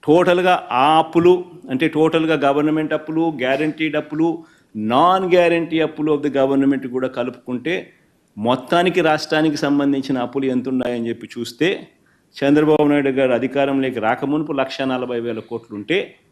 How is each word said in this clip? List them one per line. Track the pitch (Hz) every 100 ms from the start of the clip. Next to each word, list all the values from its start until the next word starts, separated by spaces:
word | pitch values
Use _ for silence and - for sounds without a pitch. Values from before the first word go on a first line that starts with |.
| -
టోటల్గా | 160 180 180 185 175 -
ఆ | 123 139 156
అప్పులు, | 160 170 170 180 - - -
అంటే | 131 160
టోటల్గా | 151 160 165 160 156 139
గవర్నమెంట్ | 139 151 156 156
అప్పులు, | 156 151 160 165 147
గ్యారంటీడ్ | 127 139 156 151 160 151
అప్పులు, | 151 151 165 165 - _ _ 110
నాన్ | 107 123 170 190 185
గ్యారంటీ | 175 170 170 160 160
అప్పులు | 156 156 151
of | 147 143
the | 135
government | 135 139 139 135 131
కూడా | 123 127
కలుపుకుంటే, | 127 120 123 - 123 127 180 - _ _ _ _ -
మొత్తానికి | 110 127 - 175 180 180
రాష్ట్రానికి | 160 151 - 156 156 147
సంబంధించిన | 147 143 139 139 135 131
అప్పులు | 123 135 135
ఎంత | 127 123
ఉన్నాయని | 131 120 120 117
చెప్పి | 113 110 -
చూస్తే, | 117 120 160 196 - _ _ _ _ -
చంద్రబాబు | 139 147 151 151
నాయుడు | 147 147 139
గారు | 131 131
అధికారంలోకి | 120 127 135 139 139 135 120
రాకమునుపు | 107 127 143 151 156
లక్ష | 143 131 -
నలభై | 135 127 123 120
వేల | 117 110
కోట్లు | 107 117 - 104
ఉంటే | 104 175 - - _